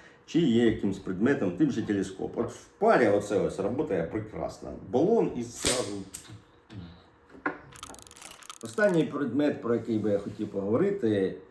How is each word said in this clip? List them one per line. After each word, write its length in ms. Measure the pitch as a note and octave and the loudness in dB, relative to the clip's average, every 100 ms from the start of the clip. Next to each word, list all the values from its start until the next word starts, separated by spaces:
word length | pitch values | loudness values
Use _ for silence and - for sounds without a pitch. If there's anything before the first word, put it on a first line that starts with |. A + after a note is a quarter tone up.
| - - - | -20 -20 -4
чи 140 | D#3 | 2
є 260 | E3 A2+ A#2 | 4 6 4
якимсь 340 | G#2+ G#2 F#2+ | 4 0 -4
предметом, 520 | - F#2 A#2 C#3 G2 | -6 0 2 2 0
тим 200 | F2 D3+ | 2 2
же 100 | A2 | 2
телескоп. 560 | G#2 G2+ F2+ - E2+ - | 0 0 -2 -6 -6 -4
От 140 | - | -6
в 140 | - - | -8 -20
парі 400 | - G#3+ F#3+ A2+ | 2 4 6 6
оце 320 | G2+ - G2+ | 4 2 0
ось 160 | E2 - | 0 -2
працює 520 | G2 - - - E2 | -2 -2 -2 -2 -2
прекрасно. 600 | A2 - F2 C2+ - A#1+ - - | -6 -8 -8 -8 -8 -12 -12 -2
Балон 420 | A#2 F3 A#3 D#3+ B2+ | 2 4 4 2 -2
і 80 | |
зразу. 600 | A#2 - - B2+ G#2 G2+ F#2 - - - - _ - G2 E2+ E2+ - _ _ - - - - - - - - - - - - - | -8 -2 0 0 -2 -8 -10 -14 -16 -20 -20 _ -18 -16 -16 -18 -20 _ _ -10 -8 -8 -14 -18 -18 -18 -20 -20 -20 -18 -18 -14
Останній 400 | - - G#3 E3+ | -10 0 4 4
предмет, 580 | B2+ C#3 C3+ B2 D3 - | 2 -2 -2 0 0 0
про 120 | A2+ | -2
який 260 | A#2 A2+ A2 | -2 0 0
би 120 | G#2 | 2
я 80 | G2 | 0
хотів 280 | G#2+ G#2+ G#2 | -2 -8 -6
поговорити, 880 | G2 G2 A#2+ G3 - A2+ G2+ F#2 - - | -4 0 2 2 0 0 2 0 -4 -4